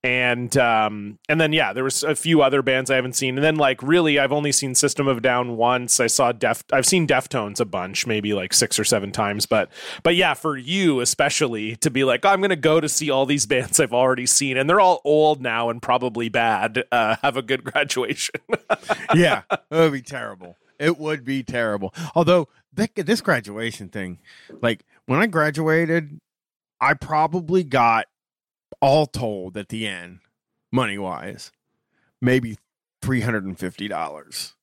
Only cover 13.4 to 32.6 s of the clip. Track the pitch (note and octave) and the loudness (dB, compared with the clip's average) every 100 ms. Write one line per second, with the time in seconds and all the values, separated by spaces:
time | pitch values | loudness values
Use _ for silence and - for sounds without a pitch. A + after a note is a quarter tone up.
13.4 | C3+ C3+ B2+ - C3+ A#2+ C3 B2+ B2 - | 0 -2 0 0 2 2 2 2 0 0
14.4 | C#3+ C3 C#3 F#3 F#3+ F3 D3 D3+ D#3 D3+ | 0 -2 2 4 4 2 2 4 4 2
15.4 | B2+ A2+ A#2 A#2 - B2 B2 A#2 A#2 A#2 | -2 -2 -2 -4 0 0 0 -4 -2 0
16.4 | A#2 G#2+ A2 A2+ - A#2+ A2 A2+ C#3+ C3 | 2 2 0 -2 0 0 2 0 -2 -2
17.4 | A#2 C3 - D3 C#3+ - A#2 D3 - - | -4 -4 -2 -4 -2 -2 -4 -4 -6 -10
18.4 | _ A#3 _ - - G#3+ - - F3 G3 | _ -6 _ -4 -2 -6 0 4 4 2
19.4 | - F#3+ _ D#3+ D#3+ C#3 A#2+ C3+ A2+ F#2+ | -2 -6 _ 2 2 2 -8 -10 -10 -12
20.4 | F2+ F2 _ _ D3 E3 D#3 D3+ B2 C3+ | -18 -20 _ _ -2 -2 -4 -6 -4 -6
21.4 | B2 B2+ A2+ G#2 F#2+ - D#3+ - D#3+ F3+ | -4 -2 -2 -2 -6 -10 -4 0 4 4
22.4 | D3+ _ _ C3+ A3 - D#3+ A3 - C3+ | 2 _ _ -4 -4 -4 -2 -2 2 -2
23.4 | G2+ G#2 A2+ - F#2+ G#2+ F#2 F2+ _ - | -2 -8 -8 -8 -12 -10 -10 -12 _ -20
24.4 | - - A#2 A2 _ _ - C3 A3 D#3+ | -20 -4 -2 -2 _ _ -2 0 2 2
25.4 | D3+ D3 D#3 D#3+ E3 E3 D3 D#3 _ _ | 0 0 2 2 2 0 -2 -16 _ _
26.4 | _ _ _ _ C3 D3 - D#3 D#3+ F3 | _ _ _ _ 0 0 0 0 2 0
27.4 | D#3+ F#3 D#3 C3 A#2 A2+ - _ _ _ | 0 0 2 2 4 2 -2 _ _ _
28.4 | _ _ _ - C#3 D3 D3+ - A#2 G#2 | _ _ _ 0 4 4 2 -2 -4 -6
29.4 | F#2 G2 G2+ A2+ G#2+ F#2 F2 F2+ _ _ | -8 -12 -10 -8 -8 -8 -14 -20 _ _
30.4 | _ _ _ A#2+ A#2 G2 F#2+ D#2+ F2 - | _ _ _ -2 -2 -4 -8 -8 -10 -14
31.4 | - _ _ _ _ _ _ _ B2 C#3 | -18 _ _ _ _ _ _ _ 2 2
32.4 | A#2+ G#2+ | 0 -10